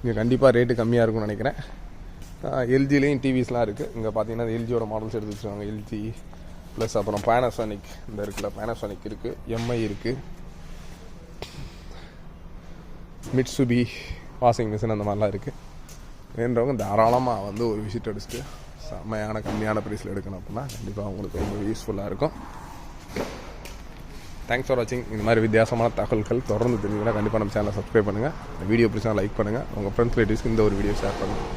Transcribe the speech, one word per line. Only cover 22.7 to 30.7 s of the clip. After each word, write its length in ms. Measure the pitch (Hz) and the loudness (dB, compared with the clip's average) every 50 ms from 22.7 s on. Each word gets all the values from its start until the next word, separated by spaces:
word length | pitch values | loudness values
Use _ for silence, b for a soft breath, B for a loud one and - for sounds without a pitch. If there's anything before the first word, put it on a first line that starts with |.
| - - - - - - - - - - - - - - - - - - - - - - - - - - - - - - - - - - - | -14 -14 -14 -14 -14 -14 -14 -8 -6 -6 -6 -6 -6 -10 -12 -12 -12 -12 -12 -12 -12 -12 -14 -14 -14 -14 -14 -12 -12 -12 -12 -12 -12 -12 -2
Thanks 160 | - 120 127 127 | 0 0 0 2
for 140 | - 135 | 2 2
watching. 340 | 123 117 107 127 127 120 87 | 2 2 0 -2 -4 -4 -4
இந்த 120 | 110 107 104 | -4 0 4
மாதிரி 180 | 110 117 110 | 6 6 6
வித்தியாசமான 500 | 110 110 107 110 113 107 123 113 117 120 110 | 6 6 8 6 6 6 4 4 4 4 4
தகவல்கள் 460 | - 104 - 127 110 104 - 120 123 131 | 2 2 2 2 2 2 2 0 0 2
தொடர்ந்து 400 | - 104 107 117 123 120 107 104 | 0 2 4 4 4 4 2 2
தெரிஞ்சுக்கணும்னா 260 | 101 107 104 104 117 110 | 0 0 2 2 2 2
கண்டிப்பா 240 | 104 104 107 107 | 2 2 2 2
நம்ம 160 | 110 107 104 - | 2 0 2 2
சேனலை 200 | 107 104 104 98 | 0 0 2 0
சப்ஸ்கிரைப் 280 | - 95 - - 113 | -2 -4 4 4 6
பண்ணுங்க. 300 | 101 104 98 104 117 151 156 - - - - | 6 6 2 0 0 -2 -2 -4 -10 -8 -8
இந்த 120 | - 85 | -6 0
வீடியோ 200 | 95 110 117 117 | 2 6 6 6
பிடிச்சா 300 | 110 98 107 101 113 107 | 6 4 2 0 2 2
லைக் 180 | 101 95 104 - | 2 2 0 2
பண்ணுங்க. 280 | - 107 104 107 123 - - 110 | 0 0 2 0 -2 -2 -4 -4
உங்க 140 | 107 101 98 | -2 -2 0
ஃப்ரெண்ட்ஸ், 280 | - - 120 120 - | 4 4 4 4 6
ரிலேட்டிவ்ஸ்க்கு 280 | - 110 101 107 107 - | 4 4 4 4 2 2
இந்த 160 | 120 113 110 | 2 4 6
ஒரு 140 | 107 107 | 6 6